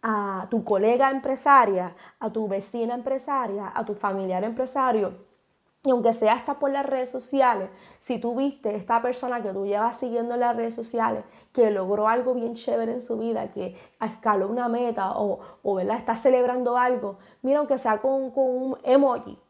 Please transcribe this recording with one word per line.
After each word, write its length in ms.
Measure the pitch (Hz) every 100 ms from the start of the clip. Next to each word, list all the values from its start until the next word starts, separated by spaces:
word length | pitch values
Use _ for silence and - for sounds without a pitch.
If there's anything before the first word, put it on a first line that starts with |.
a 420 | 233 220 202 190 185
tu 120 | 226
colega 460 | - 196 214 247 269
empresaria, 840 | 269 269 262 - 277 226 190 180 170 - _
a 100 | 226
tu 180 | 220 214
vecina 460 | 196 196 240 226
empresaria, 760 | 247 247 262 262 277 233 202 196
a 100 | -
tu 120 | 208 208
familiar 480 | 202 190 190 180
empresario, 920 | 208 233 254 277 262 220 190 180 - _ _ _ _ _ 277
y 60 |
aunque 220 | 247 226
sea 200 | 226 214
hasta 260 | 233 - 285
por 120 | 277
las 140 | 277 269
redes 240 | 262 254
sociales, 600 | 254 233 277 254 214 185 - - -
si 180 | - 233
tú 180 | 233 240
viste 380 | 277 277 220 208
esta 260 | 185 226
persona 420 | 233 247 254 240
que 60 | 214
tú 160 | 190 196
llevas 320 | 202 226 302
siguiendo 380 | 254 233 233 240
en 40 |
las 160 | 240 233
redes 200 | 233 226
sociales, 500 | 226 233 226 220 - - _
que 200 | - 226
logró 360 | 208 185 202 214
algo 260 | 233 254
bien 220 | 254 233 233
chévere 380 | - 233 226
en 80 | 247
su 160 | 233 226
vida, 340 | 226 220 202
que 260 | - 185 - - _
escaló 480 | 220 220 226 208 190
una 220 | 233 247
meta 480 | 233 240 226 190 -
o, 220 | 208 190 - -
o, 140 | - 190
¿verdad?, 220 | 185 226
está 180 | 254 226
celebrando 600 | 269 254 247 254 240 247
algo, 400 | 247 247 202 196 - _
mira, 180 | 247 294
aunque 180 | 294 269
sea 200 | 254 214
con, 340 | 269 269 262
con 140 | 254 262
un 320 | 254 262 254
emoji 540 | - 262 277 240 - -